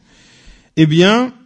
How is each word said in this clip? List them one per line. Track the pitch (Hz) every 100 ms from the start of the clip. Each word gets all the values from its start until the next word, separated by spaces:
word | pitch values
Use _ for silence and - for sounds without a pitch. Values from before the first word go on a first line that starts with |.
| _ _ _ _ - - _ -
eh | 156
bien, | 160 190 226 254 -